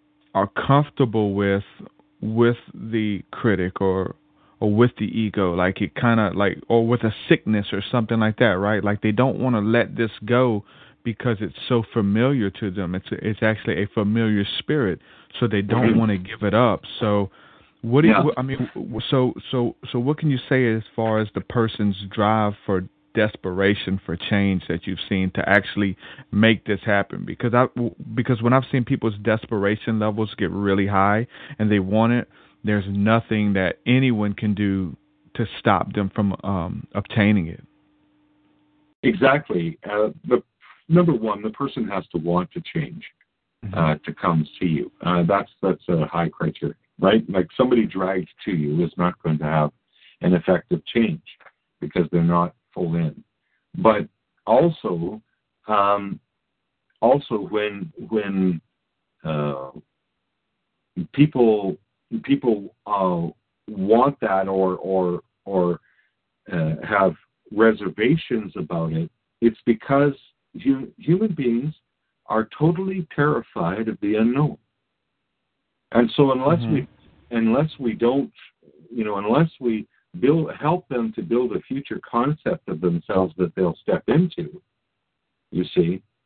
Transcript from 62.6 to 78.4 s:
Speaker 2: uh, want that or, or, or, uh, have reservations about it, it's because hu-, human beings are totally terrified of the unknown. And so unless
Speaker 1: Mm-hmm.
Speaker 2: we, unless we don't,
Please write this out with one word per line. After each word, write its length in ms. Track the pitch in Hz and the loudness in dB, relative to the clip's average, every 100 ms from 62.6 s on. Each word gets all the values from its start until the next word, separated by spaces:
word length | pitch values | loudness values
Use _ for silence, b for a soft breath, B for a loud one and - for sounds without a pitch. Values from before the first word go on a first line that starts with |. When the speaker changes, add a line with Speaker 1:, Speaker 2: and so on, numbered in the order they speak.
| 98 _ - | -4 _ -4
Speaker 2:
uh, 420 | 101 92 87 82 - _ _ - | -2 0 0 -4 -8 _ _ -14
want 500 | 104 95 113 139 139 | -4 2 4 2 0
that 300 | 110 95 95 | -2 -2 -2
or, 260 | 95 95 90 | 0 0 -2
or, 460 | 92 95 90 87 - _ - | -2 -2 -2 -4 -10 _ -4
or, 340 | 95 87 82 _ _ _ _ _ _ - | 0 0 -2 _ _ _ _ _ _ -8
uh, 200 | 90 80 80 87 | -4 -2 -4 -2
have 260 | 104 95 80 _ _ - 104 | 2 2 0 _ _ -6 4
reservations 960 | 113 107 98 76 117 160 - 117 98 101 | 4 4 -2 -2 0 0 0 -6 -6 -10
about 340 | 78 85 82 | -8 -4 -4
it, 180 | 80 82 _ _ - | -4 -6 _ _ -2
it's 180 | 117 113 - | 0 0 -2
because 480 | 110 - 139 143 135 _ _ _ - | -2 0 2 2 0 _ _ _ -6
hu-, 300 | 135 135 - - | -2 -2 -4 -8
human 360 | - 180 220 | 0 0 0
beings 400 | 151 123 117 147 - _ _ _ _ - | -2 0 0 -2 -8 _ _ _ _ -4
are 200 | 110 107 - | -2 -2 0
totally 500 | 156 170 190 190 160 - | 0 0 -4 -6 -6 0
terrified 720 | 147 131 - - 85 101 110 | 0 0 -4 -6 -4 -2 -4
of 100 | 107 | -4
the 140 | 101 107 | -2 2
unknown. 420 | 113 131 147 - _ _ _ _ _ _ _ _ _ _ _ _ - | 2 2 0 -2 _ _ _ _ _ _ _ _ _ _ _ _ -4
And 180 | 120 117 - | 0 2 4
so 160 | 139 | 2
unless 280 | 127 135 170 | 2 2 0
Speaker 1:
Mm-hmm. 140 | 117 | 0
Speaker 2:
we, 140 | 139 - _ _ _ - | -2 -2 _ _ _ -8
unless 380 | 117 113 123 156 - | -2 2 2 0 -2
we 140 | 123 | -6
don't, 380 | 110 117 139 117 _ | 0 0 0 -2 _